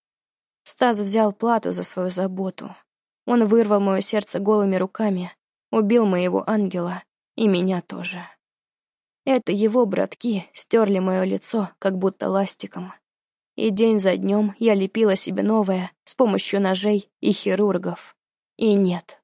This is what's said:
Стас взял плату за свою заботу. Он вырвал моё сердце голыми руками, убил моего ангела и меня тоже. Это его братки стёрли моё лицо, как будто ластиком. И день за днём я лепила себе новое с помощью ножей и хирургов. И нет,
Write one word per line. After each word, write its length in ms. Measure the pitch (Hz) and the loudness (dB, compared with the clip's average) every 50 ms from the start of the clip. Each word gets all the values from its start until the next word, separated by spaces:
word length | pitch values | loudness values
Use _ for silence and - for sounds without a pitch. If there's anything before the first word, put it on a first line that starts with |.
| _ _ _ _ _ _ _ _ _ _ _ _ - | _ _ _ _ _ _ _ _ _ _ _ _ -18
Стас 340 | - - - 254 247 226 202 | -12 -4 0 0 0 2 0
взял 320 | 208 196 202 226 220 208 | -2 0 2 2 2 2
плату 400 | 196 - - 233 233 220 - 180 | 0 -2 -2 0 0 0 0 -2
за 120 | 185 180 180 | -4 -6 -6
свою 260 | - - 190 180 185 | -8 -6 -6 -6 -4
заботу. 640 | 180 185 190 190 185 185 196 190 - - - - 185 - _ _ _ _ _ _ _ _ _ | -4 -4 -4 -4 -4 -4 -6 -6 -8 -10 -14 -16 -16 -20 _ _ _ _ _ _ _ _ _
Он 220 | - 240 233 226 202 | 0 2 2 4 4
вырвал 320 | 220 233 226 208 208 202 | 4 4 4 4 2 2
моё 220 | 196 196 190 190 | 2 2 0 0
сердце 380 | 202 - - 214 208 - - 180 | -2 -2 -2 -4 -4 -4 -6 -4
голыми 360 | 202 202 214 214 202 196 190 | 0 0 2 2 2 2 0
руками, 560 | 185 185 190 - - - 208 190 180 175 175 - _ _ _ _ _ _ _ | 0 -2 -2 -4 -2 -2 -2 -2 -2 -4 -8 -12 _ _ _ _ _ _ _
убил 340 | - 226 214 202 233 240 226 | -2 0 2 4 4 4 4
моего 380 | 202 185 175 180 180 180 196 190 - | 4 2 2 0 0 0 -2 -2 0
ангела 540 | 220 214 202 185 180 180 175 175 180 185 - _ _ _ _ _ _ | 0 0 0 -2 -2 -4 -4 -6 -6 -8 -12 _ _ _ _ _ _
и 120 | - 226 208 | 0 2 2
меня 340 | 190 175 180 190 185 175 | 2 2 2 0 0 -2
тоже. 460 | - - - - 175 175 180 175 175 - - _ _ _ _ _ _ _ _ _ _ _ _ _ _ _ _ _ - | -4 -8 -12 -12 -10 -10 -10 -12 -14 -16 -20 _ _ _ _ _ _ _ _ _ _ _ _ _ _ _ _ _ -2
Это 280 | 277 262 247 - - 180 | 0 0 0 0 -2 -2
его 320 | 202 214 220 214 254 240 | 0 0 2 2 2 2
братки 640 | 202 202 - 190 196 - - - 240 214 190 165 - - | 2 0 -2 -2 -4 -4 -6 -4 -4 -4 -4 -6 -8 -14
стёрли 460 | - - - - 233 220 202 202 190 | -18 -6 0 0 2 2 2 2 0
моё 240 | 185 190 185 185 185 | 0 0 0 0 0
лицо, 460 | 190 196 190 - - - 233 196 175 - - | -2 -2 -4 -6 -4 -4 -4 -4 -4 -6 -6
как 180 | - 196 190 185 | -4 -4 -2 0
будто 320 | 185 190 190 - - 190 | -2 -2 -2 -2 -4 -2
ластиком. 640 | 185 196 196 196 - - - 196 - 180 180 185 185 - _ _ _ _ _ _ _ _ _ _ _ | 0 0 0 -2 -4 -10 -14 -14 -12 -14 -14 -14 -16 -20 _ _ _ _ _ _ _ _ _ _ _
И 140 | - 220 220 | -4 -2 -2
день 300 | 196 196 226 226 220 208 | 0 2 2 4 4 2
за 180 | 190 190 180 190 | 2 2 0 0
днём 380 | 190 196 196 208 214 208 196 - | 0 0 0 0 0 0 -2 0
я 140 | 226 226 208 | 2 2 2
лепила 420 | 196 190 196 - 226 226 208 190 | 2 2 0 0 2 2 2 2
себе 280 | 190 - - 185 202 196 | 0 -2 -4 -4 -2 0
новое 480 | 202 220 220 208 190 190 185 180 175 - _ _ | 2 2 2 2 0 -2 -4 -4 -8 -12 _ _
с 120 | - - | -6 0
помощью 440 | - 262 214 190 196 - - - 196 | 0 2 2 2 0 -2 -2 -2 0
ножей 500 | 202 185 190 185 190 208 208 202 202 _ _ _ | 0 0 0 0 0 0 0 0 -2 _ _ _
и 100 | - 214 | -2 -2
хирургов. 840 | 196 - - 208 190 190 208 208 185 180 185 175 170 - - - - _ _ _ _ _ _ _ _ - | 0 0 -2 -2 0 2 2 0 0 -2 -4 -6 -8 -10 -12 -20 -20 _ _ _ _ _ _ _ _ -2
И 160 | 226 220 202 | 2 2 4
нет, 480 | 202 196 180 175 170 - - - - | 4 4 2 0 -2 -6 -12 -20 -20